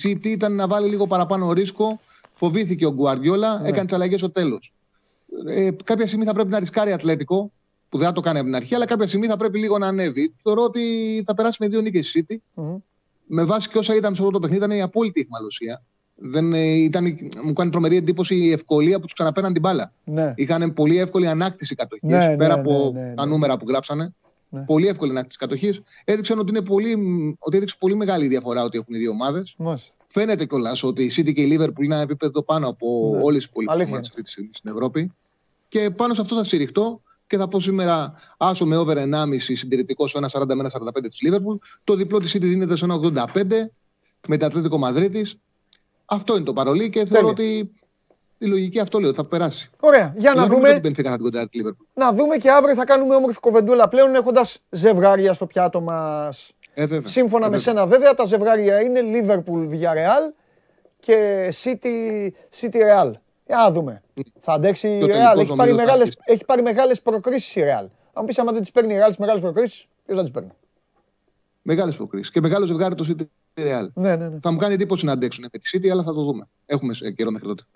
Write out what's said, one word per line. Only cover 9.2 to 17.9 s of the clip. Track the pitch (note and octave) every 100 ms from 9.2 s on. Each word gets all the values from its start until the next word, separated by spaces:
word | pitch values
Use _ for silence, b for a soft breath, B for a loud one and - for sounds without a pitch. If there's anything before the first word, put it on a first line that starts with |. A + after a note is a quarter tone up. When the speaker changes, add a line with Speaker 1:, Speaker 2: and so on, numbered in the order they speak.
| A3
Speaker 1:
θα | G#3
πρέπει | A3 G#3
λίγο | A3 G#3
να | F#3+
ανέβει. | F#3+ F3 C3 D#3+ -
Θεωρώ | A3 G#3+
ότι | A#3+ A#3 A#3 A3+ A3 A3 G3
θα |
περάσει | G3+ A3+ A3
με | G#3
δύο | A3
νίκες | A3 F3+ D3
η | E3 D#3+
City. | A3 _
Speaker 2:
Μμμ. | - D#3 F#3 - _ _ _ -
Speaker 1:
Με | D#3+
βάση | E3 G#3+ G#3
και | A3
όσα | G#3+
είδαμε | A3 G#3+ F#3
σε |
αυτό | G3
το | G3
παιχνίδι, | E3 F#3
ήταν | G#3 G#3
η |
απόλυτη | F#3 A3 A3+ F3
αιχμαλωσία. | A#2+ A#2 G#2+ - A2+ B2+ _ _ _
Δεν, | _ C3 C#3+ E3
ε, | D#3+
ήταν, | D#3+ D#3+ D#3+ F3+ F3 D3+ - -
μου | D#3
κάνει | D3 F3+
τρομερή | F3 D#3+